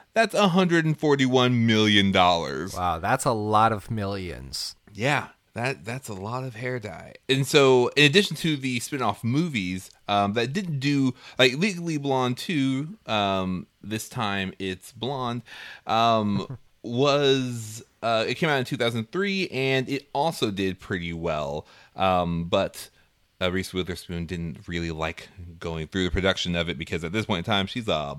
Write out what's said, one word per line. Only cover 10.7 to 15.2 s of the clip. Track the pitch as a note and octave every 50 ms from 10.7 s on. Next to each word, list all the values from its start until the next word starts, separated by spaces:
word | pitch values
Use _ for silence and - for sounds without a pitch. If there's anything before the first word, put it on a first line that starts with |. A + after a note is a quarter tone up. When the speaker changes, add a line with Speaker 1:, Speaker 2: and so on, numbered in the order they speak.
| D3+ C3+
Speaker 1:
do, | B2+ C#3+ C#3+ C#3 C3+ B2+ B2 - - - - -
like, | C3 C3 A#2+
Legally | D3 F#3+ A3 F#3 F3 E3+ E3+ D#3+
Blonde | C#3+ C#3 C#3 C3 C3 B2+ B2 B2+
two, | - - - F3+ C#3+ C3+ C3+ C3 C3+ D3 D#3 A3 - _
um, | - A2 G#2+ G2+ G2 G2 F#2+ F#2 F#2 F#2 F2 - - _ _
this | - G2 G#2+ A2 - -
time | - B2+ A2+ G2+ G2 G2 F#2+ F#2 - -
it's | G2 F#2+ F#2 - - -
Blonde, | - - - D3 C#3+ C3